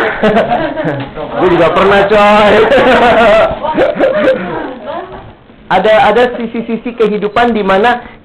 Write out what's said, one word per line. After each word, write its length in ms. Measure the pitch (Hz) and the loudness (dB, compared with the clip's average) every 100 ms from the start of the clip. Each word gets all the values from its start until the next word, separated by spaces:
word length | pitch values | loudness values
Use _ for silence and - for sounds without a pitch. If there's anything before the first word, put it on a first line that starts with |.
| 440 - 214 214 - 240 302 | 0 -2 0 0 0 -2 -4
<laughs> 680 | - 165 139 139 - 151 - | -4 -6 -6 -10 -12 -10 -2
Gue 60 | 180 170 | 0 2
juga 160 | 160 | 2
pernah, 260 | 180 190 202 196 | 2 2 2 2
coy. 480 | 208 208 214 208 208 | 4 4 4 4 4
<laughs> 40 | 220 269 254 240 240 220 226 220 196 - 311 311 571 - - 605 554 320 185 320 285 247 247 339 370 - - - _ - - | 4 2 4 4 4 4 4 4 2 -2 -4 -2 -2 0 -2 0 0 -2 -4 -10 -10 -12 -12 -12 -12 -16 -20 -20 _ -18 -4
Ada, 400 | 180 208 214 202 | -2 2 2 2
ada 240 | 214 247 247 | 2 0 -2
sisi-sisi 560 | 226 233 226 226 247 233 | -8 -8 -6 -8 -8 -4
kehidupan 560 | 214 208 208 233 240 | -2 -2 -4 -2 0
di 80 | 220 | 0
mana 640 | 190 190 240 240 - - | 0 0 0 -2 -8 -20